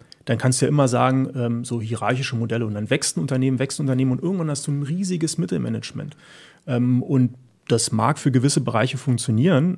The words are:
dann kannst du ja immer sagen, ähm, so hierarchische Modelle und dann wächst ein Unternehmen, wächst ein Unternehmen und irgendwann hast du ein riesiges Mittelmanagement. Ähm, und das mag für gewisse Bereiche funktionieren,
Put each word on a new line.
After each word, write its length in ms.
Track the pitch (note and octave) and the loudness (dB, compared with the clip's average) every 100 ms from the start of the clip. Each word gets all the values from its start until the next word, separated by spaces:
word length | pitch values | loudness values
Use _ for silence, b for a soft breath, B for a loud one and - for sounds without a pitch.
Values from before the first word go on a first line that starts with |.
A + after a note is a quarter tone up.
| b b | b b
dann 140 | - A2+ | -4 0
kannst 220 | C3 B2+ | 0 2
du 40 | |
ja 60 | B2+ | 2
immer 180 | D3 C3+ | 4 4
sagen, 400 | A#2+ B2+ C3 C3 C3 | 4 2 2 0 -2
ähm, 280 | A#2 A#2 | -4 -4
so 160 | A#2+ A#2 | -4 -6
hierarchische 540 | A2 A2+ G#2+ B2+ C3 | -4 -2 -2 -2 -2
Modelle 320 | A#2 A2+ A#2+ A2 | -4 -2 -2 -2
und 80 | |
dann 160 | G#2 G#2+ | -4 -2
wächst 260 | D3 - - | -2 -2 -4
ein 40 | |
Unternehmen, 400 | D3+ C3 C3 B2 | -2 0 0 0
wächst 180 | C3 - | -2 -2
ein 40 | |
Unternehmen 280 | C#3 B2+ C3 | -2 0 0
und 120 | B2+ | 0
irgendwann 280 | E3+ F#3+ D#3+ | -2 -2 -2
hast 160 | C#3+ - | -4 -4
du 60 | |
ein 100 | C#3+ | -4
riesiges 560 | C#3 F3+ F#3+ F3 D#3+ - | -4 -4 -2 -2 -2 -2
Mittelmanagement. 760 | - E3 A#2 A2 - - G2+ - B B B B - | -2 -2 -2 -4 -8 -10 -12 -14 B B B B -4
Ähm, 340 | A#2+ B2 B2 | 0 2 0
und 320 | - C#3 B2 - _ _ - | 2 2 2 -2 _ _ 0
das 220 | A#2 - | 0 2
mag 260 | A2 A2+ D#3 | 2 2 2
für 120 | D3 | 2
gewisse 320 | B2+ C#3 - | 2 2 2
Bereiche 340 | B2 A#2 B2+ C3+ | 0 0 0 -2
funktionieren, 800 | C#3 A#2 - A2 E3+ C#3 F3 | -2 -2 0 2 4 4 2